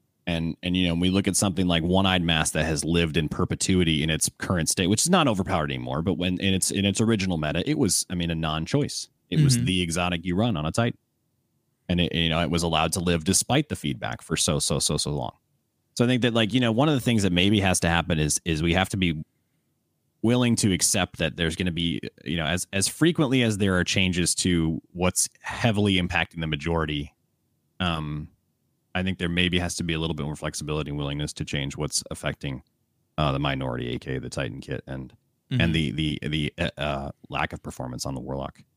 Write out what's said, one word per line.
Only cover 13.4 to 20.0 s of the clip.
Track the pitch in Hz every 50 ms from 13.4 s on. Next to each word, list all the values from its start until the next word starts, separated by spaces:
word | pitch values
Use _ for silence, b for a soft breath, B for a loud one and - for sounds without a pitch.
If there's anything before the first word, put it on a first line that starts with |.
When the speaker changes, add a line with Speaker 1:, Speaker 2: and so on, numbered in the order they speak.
| - - 120 151 156 -
Speaker 1:
the | 95
feedback | - - 73 65 - - 55 58 -
for | - - 82
so, | - - - 78 71
so, | - - 78 69
so, | - - 78
so | 73 - 76 73
long. | 71 62 - - _ _ _ _ _ _ _ _ _ _ _ _
So | - 120
I | 120
think | 127 123 107
that, | 123 113
like, | 117 113 98 104
you | 127
know, | 127 117 110
one | 113 143 160
of | 151
the | 127
things | - 127 117 107 98
that | 95 87
maybe | 87 92 101 110 101
has | 95 95 90 -
to | - 85
happen | 85 85 80 80 87 78
is, | 76 73 - - -
is | 87 82 76 82
we | 85 82
have | 92 92 -
to | -
be | 98 92 87 80 78 76 - _ _ _ _ _ _ _ _ _ _ _ _ _ _